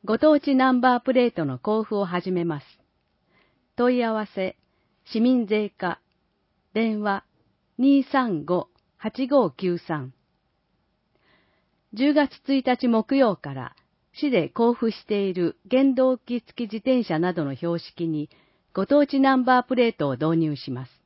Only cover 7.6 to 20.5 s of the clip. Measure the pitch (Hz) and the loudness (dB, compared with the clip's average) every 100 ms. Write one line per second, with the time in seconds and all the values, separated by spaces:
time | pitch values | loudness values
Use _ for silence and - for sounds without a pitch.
7.6 | _ - 262 277 262 269 247 165 143 180 | _ -2 2 2 2 -2 0 -4 -2 -4
8.6 | - _ _ _ 220 - 254 285 196 - | -4 _ _ _ -10 -6 2 2 2 -2
9.6 | 185 175 - 156 131 _ _ _ _ _ | -4 -4 -6 -8 -8 _ _ _ _ _
10.6 | _ _ _ _ _ _ _ _ _ _ | _ _ _ _ _ _ _ _ _ _
11.6 | _ _ _ 214 277 294 285 - - 277 | _ _ _ -2 2 2 0 -4 -2 -2
12.6 | 254 247 254 220 220 269 247 180 147 135 | 0 0 2 0 0 2 2 0 -8 -10
13.6 | 123 _ _ _ _ - 294 233 160 - | -12 _ _ _ _ -6 -2 0 -2 0
14.6 | 233 233 226 - - 208 196 180 170 - | 0 0 -4 -4 -6 -4 -2 -2 -4 -4
15.6 | - 254 277 247 262 254 _ 240 _ - | -2 2 2 2 0 0 _ -8 _ -10
16.6 | 226 214 262 254 226 156 180 180 143 135 | -8 -6 0 0 0 0 0 -2 -4 -4
17.6 | 170 170 - - 170 151 151 _ _ _ | -4 -6 -8 -8 -6 -4 -6 _ _ _
18.6 | _ - 190 285 285 277 269 262 247 254 | _ -8 2 2 2 2 2 2 2 2
19.6 | - 254 233 - 143 127 156 165 160 | 0 0 0 0 -4 -2 0 0 0